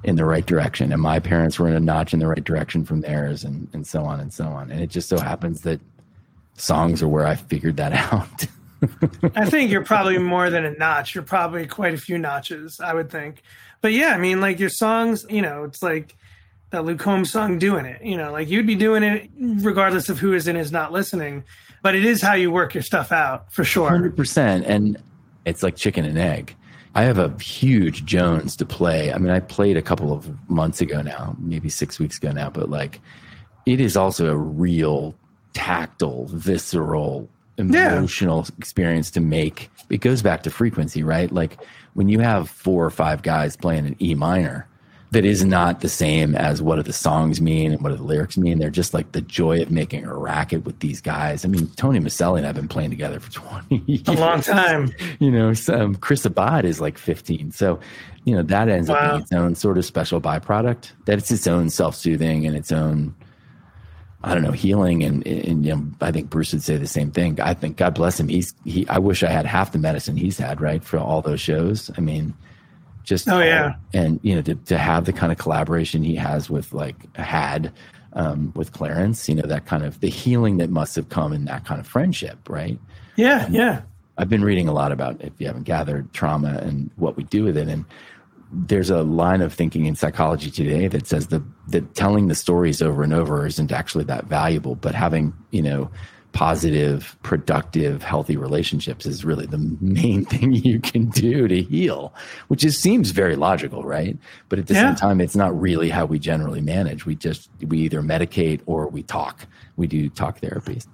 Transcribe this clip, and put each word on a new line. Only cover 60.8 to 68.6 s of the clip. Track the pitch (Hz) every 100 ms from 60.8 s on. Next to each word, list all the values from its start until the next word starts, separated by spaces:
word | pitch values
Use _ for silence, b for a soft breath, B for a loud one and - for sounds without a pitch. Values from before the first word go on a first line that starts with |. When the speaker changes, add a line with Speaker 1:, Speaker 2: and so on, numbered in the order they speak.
| - - -
Speaker 1:
that | 104
it's | -
its | 113 -
own | 87 85
self-soothing | - 80 - 82 78 80 78
and | 78 76
its | 78
own, | 78 78 76 73 - b b b b b b b b b b
I | -
don't | 90
know, | 73
healing. | 71 95 101 92 85
And, | 76 71
and, | - 82 87 80
you | 73
know, | 76 73 -
I | 82
think | 80 69
Bruce | 80 80
would | 78
say | - 76
the | 71
same | 76 73
thing. | 90 87 73
I | 67
think, | 82 80 73
God | 90
bless | 78 85 -
him. | 73
He's, | 87 90 -